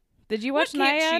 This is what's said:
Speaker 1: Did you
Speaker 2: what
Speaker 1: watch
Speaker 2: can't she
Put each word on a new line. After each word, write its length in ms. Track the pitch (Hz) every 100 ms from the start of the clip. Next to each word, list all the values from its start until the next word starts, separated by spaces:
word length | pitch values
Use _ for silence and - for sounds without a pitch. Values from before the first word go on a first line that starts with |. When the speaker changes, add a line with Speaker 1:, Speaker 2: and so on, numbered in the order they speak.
| _ _ -
Speaker 1:
Did 140 | 214
you 100 | 233
Speaker 2:
what 160 | 285 330
Speaker 1:
watch 40 |
Speaker 2:
can't 260 | 294 277 294
she 60 | 320 330